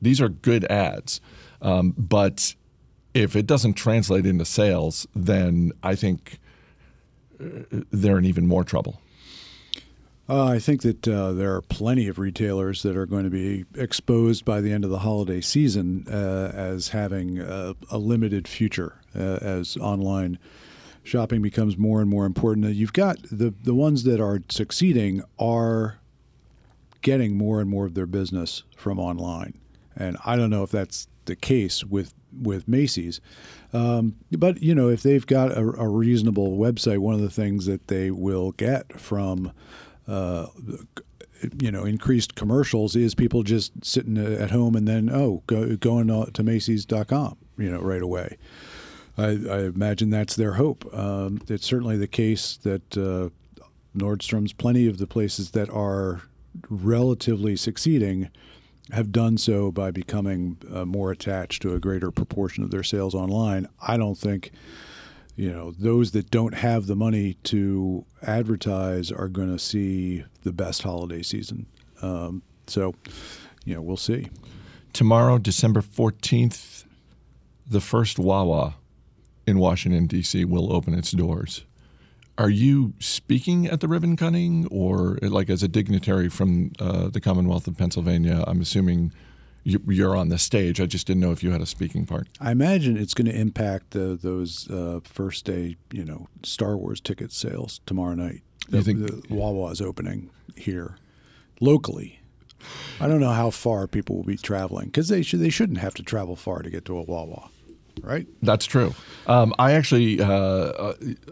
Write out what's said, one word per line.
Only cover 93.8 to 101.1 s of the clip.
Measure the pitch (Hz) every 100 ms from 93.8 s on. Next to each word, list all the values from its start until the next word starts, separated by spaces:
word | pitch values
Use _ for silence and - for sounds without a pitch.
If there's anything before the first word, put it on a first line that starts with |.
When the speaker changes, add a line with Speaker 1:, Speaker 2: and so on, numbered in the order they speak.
| -
Speaker 2:
the, | 101 95 90
those, | 92 92 90 85 -
uh, | 92 85 85
first | - - 98 -
day, | - 90 87 85 -
you | 113
know, | 80 76 - -
Star | - - 104 101
Wars | 92 -
ticket | - - -
sales | - - 92 - -
tomorrow | - 92 90
night. | 87 87 - - - -
Speaker 1:
You | 107
Speaker 2:
The, |
Speaker 1:
think | 98 104
Speaker 2:
the | 104 107 -
Wawa's | 104 104 98 90 85
opening | 95 90 90 101 92 _ - -
here | - 90 85 - _